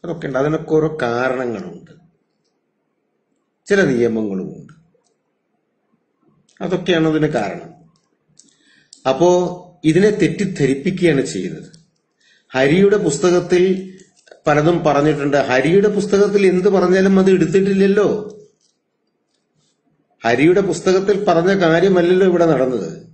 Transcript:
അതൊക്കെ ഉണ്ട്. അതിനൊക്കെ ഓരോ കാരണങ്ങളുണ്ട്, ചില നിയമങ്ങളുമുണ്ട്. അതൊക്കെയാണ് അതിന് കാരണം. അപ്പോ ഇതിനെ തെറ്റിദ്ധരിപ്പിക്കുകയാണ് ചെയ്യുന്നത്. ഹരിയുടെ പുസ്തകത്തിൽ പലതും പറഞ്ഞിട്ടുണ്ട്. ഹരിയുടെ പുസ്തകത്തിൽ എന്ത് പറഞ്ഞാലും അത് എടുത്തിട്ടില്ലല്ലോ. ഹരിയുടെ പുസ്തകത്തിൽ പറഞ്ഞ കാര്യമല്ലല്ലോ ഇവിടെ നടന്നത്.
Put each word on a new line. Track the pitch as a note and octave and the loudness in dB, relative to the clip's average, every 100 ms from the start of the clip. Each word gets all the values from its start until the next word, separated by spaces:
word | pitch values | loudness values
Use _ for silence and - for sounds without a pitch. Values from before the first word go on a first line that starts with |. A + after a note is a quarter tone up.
അതൊക്കെ | F3 E3 D#3 | -10 -10 -6
ഉണ്ട്. | C3 | -2
അതിനൊക്കെ | D3 D#3 D#3 | -2 -4 0
ഓരോ | D#3 D#3 D#3 | 0 0 -4
കാരണങ്ങളുണ്ട്, | B2 A#2+ C3 B2+ B2 G#2+ F#2 E2+ - - _ _ _ _ _ _ _ _ _ _ _ _ _ _ _ _ - | -4 -2 -2 -4 -6 -8 -12 -18 -20 -20 _ _ _ _ _ _ _ _ _ _ _ _ _ _ _ _ -4
ചില | G3 | 0
നിയമങ്ങളുമുണ്ട്. | E3 A#2+ A#2 A2 G#2+ F#2+ D#2+ D#2 - - _ _ _ _ _ _ _ _ _ _ _ _ _ _ _ _ _ _ | 0 0 0 -2 -6 -6 -10 -14 -20 -20 _ _ _ _ _ _ _ _ _ _ _ _ _ _ _ _ _ _
അതൊക്കെയാണ് | F#3 E3+ - E3 D#3+ | -6 -6 -2 0 0
അതിന് | D#3 D3+ | 0 -2
കാരണം. | B2 G2+ E2+ - - _ _ _ _ _ _ _ _ _ _ _ - C3 | -2 -6 -10 -16 -20 _ _ _ _ _ _ _ _ _ _ _ -8 -4
അപ്പോ | C3+ F3 F3+ F3+ - - _ | 2 2 2 0 -8 -18 _
ഇതിനെ | D#3 D#3 G#3 | 0 2 2
തെറ്റിദ്ധരിപ്പിക്കുകയാണ് | G3+ D#3 - G3+ - C3+ C3+ - - E3+ C#3 | 2 -2 -2 -6 -2 -2 0 -4 -2 0 0
ചെയ്യുന്നത്. | - G2 F2 D#2+ - - _ _ _ _ _ _ _ | -2 -6 -10 -12 -18 -20 _ _ _ _ _ _ _
ഹരിയുടെ | B2+ C#3 E3+ G3 G3+ | 0 2 4 4 2
പുസ്തകത്തിൽ | F3 - F3+ F3 F3 F3+ F#3+ F#3+ - - - _ _ - | 0 0 0 0 0 0 2 -2 -6 -18 -20 _ _ -6
പലതും | - D3 D3+ E3+ | 0 2 2 2
പറഞ്ഞിട്ടുണ്ട്. | D3+ C#3+ D3+ C#3 C#3 C#3 B2 | 0 2 0 0 -2 0 0
ഹരിയുടെ | B2+ D3 F#3+ G#3 | 0 2 2 2
പുസ്തകത്തിൽ | G3 F#3+ G3 G3+ G3 F#3+ | 0 -2 0 2 2 2
എന്ത് | F#3 F#3+ | 2 2
പറഞ്ഞാലും | F#3+ F3+ F#3+ G3 F#3+ | 2 2 2 4 4
അത് | F#3+ | 4
എടുത്തിട്ടില്ലല്ലോ. | F#3 D#3+ F#3+ G3 F#3+ F#3+ G3+ F3+ G#2+ - - - _ _ _ _ _ _ _ _ _ _ _ _ _ _ _ _ _ | 2 2 0 0 0 2 2 0 -2 -8 -18 -20 _ _ _ _ _ _ _ _ _ _ _ _ _ _ _ _ _
ഹരിയുടെ | A2+ A#2+ D#3 F#3 | -2 2 2 2
പുസ്തകത്തിൽ | F#3+ D3 - F#3 G3 G3 | 0 -4 -2 0 0 -2
പറഞ്ഞ | G3+ E3+ F3 G3 | 0 0 0 0
കാര്യമല്ലല്ലോ | E3+ E3 G3 F#3 F3 F#3 F#3+ | 2 2 2 2 2 2 2
ഇവിടെ | F3 E3 | 2 2
നടന്നത്. | C3+ B2+ A#2+ E2 E2 - | 2 0 -4 -8 -12 -20